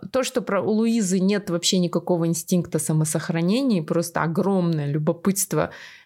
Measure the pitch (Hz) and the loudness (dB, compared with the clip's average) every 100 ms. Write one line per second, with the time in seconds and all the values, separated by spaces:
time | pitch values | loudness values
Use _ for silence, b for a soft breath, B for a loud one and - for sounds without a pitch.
0 | 190 - 262 240 190 190 120 214 226 233 | -4 -2 -2 -2 -2 0 0 2 2 2
1 | 180 190 185 208 202 170 - 185 175 175 | 2 2 2 0 0 -2 2 2 2 0
2 | 175 175 165 165 - 180 165 156 - 156 | 0 0 0 -2 0 0 0 -2 0 0
3 | 156 160 - 165 170 233 269 190 156 165 | 0 -2 -2 0 2 2 2 0 0 -2
4 | 170 - 156 165 180 196 170 156 143 151 | -2 -2 0 0 2 2 2 0 0 0
5 | 156 170 196 190 - 156 - B B B | 0 0 0 -2 -2 -2 -2 B B B